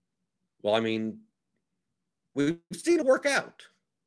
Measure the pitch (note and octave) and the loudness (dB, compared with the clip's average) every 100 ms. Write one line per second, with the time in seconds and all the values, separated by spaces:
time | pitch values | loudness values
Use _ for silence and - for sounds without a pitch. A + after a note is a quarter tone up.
0 | _ _ _ _ _ _ G#2 A2 A2+ A2 | _ _ _ _ _ _ 0 0 0 -2
1 | A2 G#2+ _ _ _ _ _ _ _ _ | -4 -8 _ _ _ _ _ _ _ _
2 | _ _ _ C3+ C#3+ E3+ _ - - E4+ | _ _ _ -4 -2 -4 _ -8 0 2
3 | C4+ C4 C#4+ B3+ A#2 - - _ _ _ | 4 2 2 -2 -2 -18 -20 _ _ _